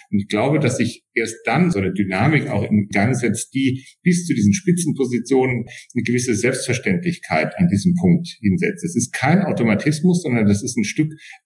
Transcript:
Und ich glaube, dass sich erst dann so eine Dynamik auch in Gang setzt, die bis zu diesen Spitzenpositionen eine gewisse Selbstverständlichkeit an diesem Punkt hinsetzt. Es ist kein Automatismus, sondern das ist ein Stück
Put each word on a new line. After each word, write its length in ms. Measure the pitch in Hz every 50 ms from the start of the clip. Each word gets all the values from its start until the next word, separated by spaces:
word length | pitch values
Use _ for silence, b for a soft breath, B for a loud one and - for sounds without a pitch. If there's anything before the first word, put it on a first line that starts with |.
| B B
Und 80 | - 104
ich 100 | 101 -
glaube, 300 | - 104 113 139 151 151
dass 200 | 147 120 - -
sich 260 | 117 - - - _ _ -
erst 220 | 117 113 110 - - -
dann 260 | - 113 147 180 175
so 80 | - 101
eine 140 | 95 92 -
Dynamik 560 | 95 104 92 92 92 113 143 160 139 - -
auch 140 | - - 135
in 260 | - 107 107 101 101
Gang 260 | - 104 98 127 135
setzt, 400 | 123 120 113 98 - - - -
die 300 | 135 135 131 127 131 B B B B -
bis 240 | 180 180 - -
zu 80 | - 139
diesen 180 | 117 104 104 98
Spitzenpositionen 1120 | - - 180 170 175 - 156 123 - 135 120 123 117 117 - 139 131 127 131 123 123 120 B B B B B -
eine 80 | 123 110
gewisse 320 | 120 120 123 123 127 117
Selbstverständlichkeit 1200 | 101 - 123 - - - - - - - - 95 87 87 - - - - - - 160 156 151 - -
an 100 | 185 175
diesem 260 | 190 202 - 180 175
Punkt 340 | 175 175 185 180 - 170 - - -
hinsetzt. 440 | - 101 92 85 90 82 - - -
Es 120 | 85 85
ist 160 | 120 123 - -
kein 300 | - - 135 165 196 196
Automatismus, 800 | 170 - - 123 113 104 101 - 151 151 - - 180 175 175 -
sondern 240 | 147 120 117 107
das 160 | 101 101 101 -
ist 140 | 120 -
ein 80 | 120 104
Stück 280 | - - - 151 156 156 B B B B B B